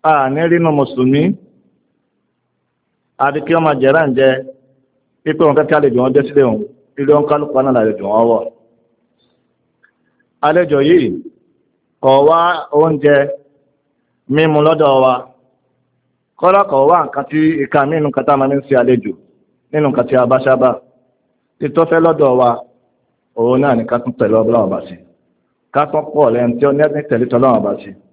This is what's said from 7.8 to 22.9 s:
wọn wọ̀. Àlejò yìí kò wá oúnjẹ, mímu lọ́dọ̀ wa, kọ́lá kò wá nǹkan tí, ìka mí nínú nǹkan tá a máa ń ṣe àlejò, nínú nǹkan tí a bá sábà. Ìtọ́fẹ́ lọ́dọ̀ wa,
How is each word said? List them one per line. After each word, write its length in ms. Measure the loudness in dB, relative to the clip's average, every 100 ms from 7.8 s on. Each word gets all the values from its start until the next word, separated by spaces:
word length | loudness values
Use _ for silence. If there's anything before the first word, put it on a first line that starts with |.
| 0 -4 -2
wọn 200 | 0 2
wọ̀. 160 | 0 -4 _ _ _ _ _ _ _ _ _ _ _ _ _ _ _ _ _ _ _
Àlejò 360 | 0 0 0 0
yìí 260 | 4 2 2 -6 -14 _ _ _ _ _ _ _
kò 80 | 2 4 4
wá 140 | 2 0 -2 -4
oúnjẹ, 440 | 0 0 0 2 2 0 -8 _ _ _ _ _ _ _ _ -6
mímu 300 | 0 2 2
lọ́dọ̀ 320 | 0 2 2 2
wa, 120 | 2 0 -8 _ _ _ _ _ _ _ _ _ _ _
kọ́lá 220 | 2 2
kò 140 | 2 2 2
wá 100 | 2
nǹkan 260 | 0 -8 -6
tí, 120 | -2 0 -2
ìka 180 | -2 -2
mí 140 | 0 -2
nínú 120 | -2
nǹkan 160 | -2 0
tá 80 |
a 60 | 0
máa 80 | 0
ń 140 | -2
ṣe 140 | 0 0
àlejò, 360 | 2 0 -2 -12 _ _ _ _ _
nínú 140 | -4 -2
nǹkan 160 | -2 0
tí 80 | 0
a 100 | 2
bá 120 | 0
sábà. 320 | 2 2 0 -2 _ _ _ _ _ _ _ _
Ìtọ́fẹ́ 380 | -4 -2 0 2
lọ́dọ̀ 320 | 0 2 0 2
wa, 120 | 0 -2 -10 _ _